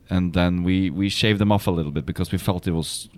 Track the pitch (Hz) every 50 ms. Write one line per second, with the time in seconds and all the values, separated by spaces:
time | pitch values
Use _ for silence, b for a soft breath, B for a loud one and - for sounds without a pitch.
0 | - - 95 92 90 87 78 90 87 90 90 90 87 90 92 92 95 87 71 90
1 | 101 98 - - - 107 107 98 104 104 104 98 - 101 90 82 78 73 71 78
2 | 69 - 80 - 90 - 98 87 - 107 92 87 - 95 82 80 76 - - -
3 | - - -